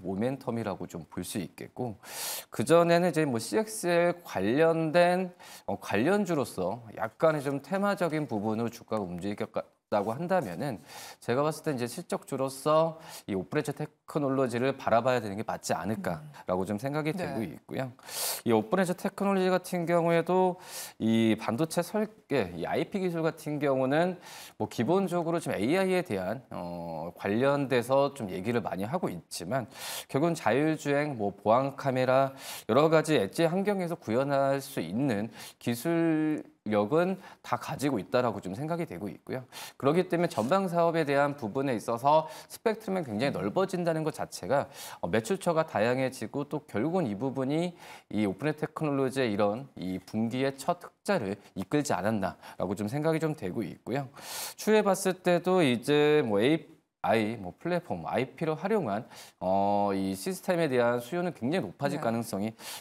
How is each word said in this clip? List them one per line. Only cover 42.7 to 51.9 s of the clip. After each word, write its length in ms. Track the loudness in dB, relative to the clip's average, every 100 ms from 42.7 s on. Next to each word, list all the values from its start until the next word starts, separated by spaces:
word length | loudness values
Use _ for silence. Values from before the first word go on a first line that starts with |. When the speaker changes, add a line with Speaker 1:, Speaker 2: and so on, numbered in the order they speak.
| -2 -4 -4 -2
Speaker 1:
굉장히 260 | -2 0
넓어진다는 720 | 0 -2 0 -2 0 0 0
것 80 | -2
자체가, 560 | -4 -8 -8 -2 0 -2 -8 -16 -10
어, 80 | -2
매출처가 560 | 0 0 -2 0 0 0
다양해지고 800 | 2 2 2 -2 -4 -8 -6 -6
또 100 | -8 -6
결국은 400 | -4 -2 0 -2
이 80 |
부분이 600 | -2 -4 -2 -2 -2 -2 -6 -18 -20 -6
이 160 | 0 0
오픈의 300 | 0 -4 -2
테크놀로지의 760 | -4 -4 -2 0 0 0 0
이런 340 | 2 2 0 -6 -8
이 220 | -6 -6
분기의 540 | -4 -2 -2 0 -2 -2
첫 200 | -4 -4
흑자를 520 | -6 _ -2 -2 -2 -6 -8
이끌지 400 | -10 -2 -2 0